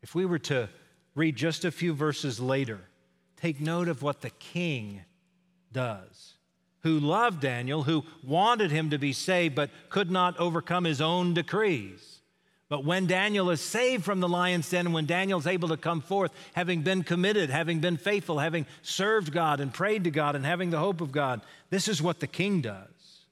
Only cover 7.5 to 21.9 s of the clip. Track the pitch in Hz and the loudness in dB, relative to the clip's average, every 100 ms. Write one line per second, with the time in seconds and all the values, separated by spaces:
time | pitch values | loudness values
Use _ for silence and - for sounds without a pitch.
7.5 | 123 123 151 139 160 - - 131 156 208 | -2 -2 -2 0 0 -2 -14 -2 2 4
8.5 | 240 196 151 160 147 143 131 - 185 170 | 4 2 0 0 0 -2 -2 0 2 2
9.5 | 139 143 - - - 190 185 180 175 175 | 0 -2 -4 -4 -2 0 2 2 2 0
10.5 | 165 - 180 175 143 156 180 180 175 165 | 0 0 0 0 0 2 2 2 0 0
11.5 | 185 214 151 98 92 - - _ _ _ | 0 0 0 -4 -14 -20 -20 _ _ _
12.5 | _ _ 147 143 185 185 185 202 208 180 | _ _ -4 0 0 2 2 2 2 2
13.5 | 165 - 214 247 254 175 196 180 175 180 | 2 0 0 2 2 0 0 2 2 2
14.5 | 180 156 180 175 165 151 175 196 190 156 | 2 0 0 0 0 0 0 2 0 0
15.5 | 185 170 156 160 165 131 196 185 - - | 0 0 -2 0 -2 0 0 0 -2 -10
16.5 | - 175 175 156 190 160 175 180 214 156 | -4 -2 0 2 0 0 0 2 2 2
17.5 | 139 165 165 170 170 - 208 - 151 156 | 0 0 0 0 0 0 -2 0 -2 0
18.5 | 165 147 - - - 196 220 165 156 160 | -2 -6 -10 -10 -2 2 2 2 0 2
19.5 | 143 139 - 190 214 175 151 147 143 135 | 2 -2 -2 0 2 0 2 2 0 0
20.5 | 175 180 165 180 180 165 139 139 120 - | 0 0 0 0 0 -2 0 0 -2 -6
21.5 | - _ 190 196 | -20 _ -2 0